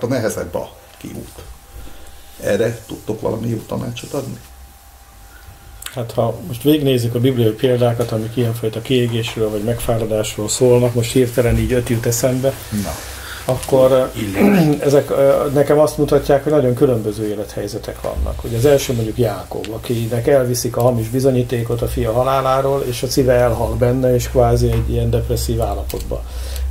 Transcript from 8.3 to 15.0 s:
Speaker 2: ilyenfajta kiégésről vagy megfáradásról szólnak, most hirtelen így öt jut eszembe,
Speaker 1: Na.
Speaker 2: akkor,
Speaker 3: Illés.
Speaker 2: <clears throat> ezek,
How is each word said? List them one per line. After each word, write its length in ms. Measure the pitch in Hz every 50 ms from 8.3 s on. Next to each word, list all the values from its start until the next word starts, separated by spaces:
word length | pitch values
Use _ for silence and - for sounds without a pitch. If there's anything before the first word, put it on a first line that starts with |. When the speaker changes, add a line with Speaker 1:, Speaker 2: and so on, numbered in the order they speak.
| -
Speaker 2:
ilyenfajta 440 | 127 120 117 113 - 113 110 - -
kiégésről 680 | 110 - 131 123 120 117 117 113 113 117 - 117 110 104
vagy 120 | 107 104
megfáradásról 840 | 101 120 117 117 - - 117 113 113 104 110 107 107 - - - 104 104
szólnak, 460 | - - 131 123 123 123 123 120 117
most 180 | 120 113 -
hirtelen 460 | - 131 127 120 - 123 120 117 113 113
így 140 | 113 110
öt 160 | 127 123 120 -
jut 180 | 117 113 -
eszembe, 480 | 120 117 - - 127 127 131 131 135 - - - - 110 104
Speaker 1:
Na. 120 | 95 80 - - - - - - - - - - -
Speaker 2:
akkor, 680 | - 127 - - - 135 131 131 131 135 127 127 - -
Speaker 3:
Illés. 640 | 113 107 98 95 101 - 202 202 180 160 151 147 143
Speaker 2:
<clears throat> 80 | - 143
ezek, 220 | 139 139